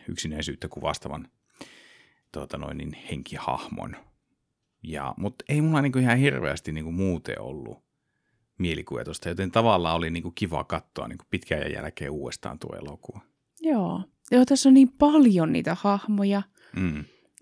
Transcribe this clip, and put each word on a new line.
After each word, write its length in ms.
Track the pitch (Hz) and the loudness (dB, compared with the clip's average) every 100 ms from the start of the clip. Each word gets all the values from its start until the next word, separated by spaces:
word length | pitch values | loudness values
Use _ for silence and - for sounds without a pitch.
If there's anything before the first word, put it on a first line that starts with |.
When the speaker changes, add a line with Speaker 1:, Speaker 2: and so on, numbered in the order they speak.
| - | -12
Speaker 1:
yksinäisyyttä 600 | - 82 76 76 69 78 | -10 -8 -6 -8 -8 -12
kuvastavan 600 | - 73 76 73 76 85 _ _ - - - - - _ _ _ | -6 -6 -6 -8 -12 -14 _ _ -20 -20 -20 -20 -20 _ _ _
tuota 260 | 73 69 73 | -14 -12 -10
noin, 200 | 71 73 | -10 -10
niin 160 | 73 76 - | -10 -12 -10
henkihahmon. 840 | 73 - 78 - 65 - - 50 - - _ _ _ _ _ _ _ | -12 -10 -8 -6 -6 -8 -12 -12 -14 -20 _ _ _ _ _ _ _
Ja, 300 | 80 73 67 - | -12 -8 -8 -6
mut 180 | 101 - - | -8 -8 -4
ei 120 | 147 | 0
mulla 200 | 160 156 | 2 2
niinku 180 | 139 131 | 2 2
ihan 180 | 123 123 | 2 4
hirveästi 540 | 139 135 71 73 - | 2 2 -2 -4 -6
niinku 200 | 78 80 | -8 -6
muuten 500 | 87 95 85 - - | -2 -2 -2 -6 -10
ollut 420 | 58 69 57 - _ _ _ _ _ _ _ - | -10 -12 -14 -18 _ _ _ _ _ _ _ -6
mielikuvia 460 | 87 78 - 60 - | -4 -4 -6 -8 -8
tosta, 240 | 78 87 | -8 -8
joten 220 | 82 92 | -4 -2
tavallaan 440 | 117 117 98 82 85 | 2 4 4 2 0
oli 140 | 82 | -2
niinku 220 | 82 87 | -4 -8
kiva 320 | - 95 78 | -6 -4 -4
katsoa 440 | 69 78 - - 60 | -4 -8 -8 -12 -10
niinku 180 | 69 - | -12 -8
pitkän 300 | - - 78 | -8 -4 -4
ajan 120 | 73 | -4
jälkeen 400 | 71 - - 71 | -8 -10 -10 -10
uudestaan 480 | 73 65 - - 67 | -8 -10 -12 -12 -12
tuo 160 | - - | -12 -12
elokuva. 460 | 73 73 - - - _ _ _ | -14 -16 -18 -20 -20 _ _ _
Speaker 2:
Joo. 420 | 320 247 175 180 185 _ - | -2 0 -2 -4 -8 _ 2
Joo, 140 | 247 254 | 4 6
tässä 240 | 269 269 | 6 8
on 40 | |
niin 160 | 269 262 - | 10 10 6
paljon 560 | 294 302 247 185 160 | 6 8 8 6 4
niitä 220 | - - 180 | 2 0 0
hahmoja. 600 | 202 202 - 208 196 202 - _ - - | 0 0 0 0 2 0 -2 _ -12 -4
Speaker 1:
Mm. 280 | 92 76 71 _ _ _ | -2 -2 -8 _ _ _